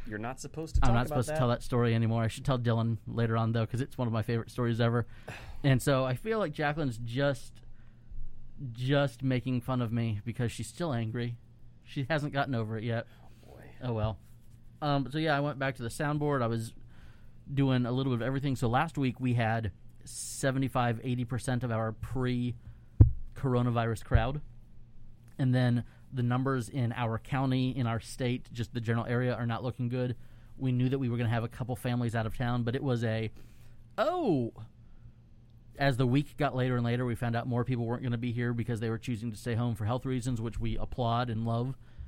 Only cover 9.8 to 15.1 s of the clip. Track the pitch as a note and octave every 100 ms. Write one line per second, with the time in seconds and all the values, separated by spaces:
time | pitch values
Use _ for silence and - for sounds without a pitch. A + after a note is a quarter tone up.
9.8 | A#2 A#2 A2+ G#2+ A#2+ A2+ A#2 - A2+ -
10.8 | E3+ A#2 A2 A#2+ A#2+ A#2+ - - - -
11.8 | - D3 C3 D#3 D3 C#3 C#3 A#2+ G#2+ A2+
12.8 | A#2 A#2 - - - - - - - -
13.8 | B2+ A2 A2 A2+ - - - - - -
14.8 | D3+ C#3+ C3